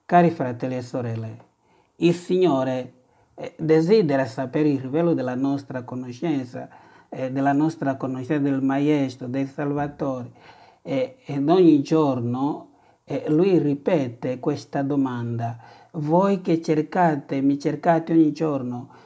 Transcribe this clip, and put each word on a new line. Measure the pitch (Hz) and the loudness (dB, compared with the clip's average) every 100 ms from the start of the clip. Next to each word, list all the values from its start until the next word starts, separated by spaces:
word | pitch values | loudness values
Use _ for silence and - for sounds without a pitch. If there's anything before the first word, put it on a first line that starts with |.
| - | 2
Cari | 175 175 | 4 4
fratelli | 170 131 120 127 127 | 2 -4 -4 -6 -6
e | |
sorelle, | 123 131 120 113 113 113 _ _ _ _ _ - | -8 -6 -6 -6 -8 -14 _ _ _ _ _ 0
il | 170 | 0
Signore, | 170 - 185 175 135 131 127 127 - _ _ _ | 2 -2 2 2 2 0 -4 -8 -16 _ _ _
eh, | - - - | -16 -14 -4
desidera | 156 160 165 226 156 135 127 | 2 4 6 4 4 2 0
sapere | - 127 151 151 | -4 -4 0 2
il | 131 | 0
livello | 127 151 170 135 | -2 0 0 0
della | 127 127 | -2 -4
nostra | 139 139 - 127 | -2 -4 -6 -10
conoscenza, | 120 127 127 123 165 139 120 131 123 - - - _ | -10 -10 -12 -6 -4 -4 -6 -12 -16 -18 -20 -20 _
eh, | 131 131 | -10 -6
della | 135 139 | -2 0
nostra | 143 156 160 139 131 | 2 0 0 -4 -4
conoscenza | 131 131 123 151 139 | -6 -6 -4 -2 0
del | 135 | 0
Maestro, | 135 139 143 147 131 - 127 | 0 0 2 2 0 -6 -8
del | 135 135 | -6 -6
Salvatore. | - 143 143 143 143 139 127 120 - - - - _ | -6 -4 -4 -6 -6 -6 -6 -10 -18 -20 -20 -20 _
E, | - 135 127 - - | -6 -4 -4 -8 -8
ed | 143 143 | -2 2
ogni | 185 170 147 | 6 6 6
giorno, | 139 160 143 127 117 127 143 160 - _ _ _ | 4 2 2 0 -2 -2 -2 -4 -10 _ _ _
eh, | - 139 - | -10 -6 0
lui | 151 196 170 | 2 4 4
ripete | 143 143 - 170 127 117 127 127 | 2 -2 0 0 0 -4 -6 -4
questa | 156 143 - 147 | -4 -6 -6 -4
domanda: | 139 143 131 123 117 117 117 117 - - _ | -2 0 -2 -2 -6 -4 -6 -8 -16 -20 _
"Voi | 165 147 170 196 196 | -8 2 2 4 0
che | - 160 | 0 0
cercate, | 165 156 151 190 175 143 - 139 | 2 0 0 2 2 2 -4 0
mi | 139 143 | 0 0
cercate | 156 143 175 165 165 | -2 0 2 0 4
ogni | 165 151 | 4 4
giorno, | 147 156 139 123 123 120 - | 2 -2 -2 -6 -8 -12 -20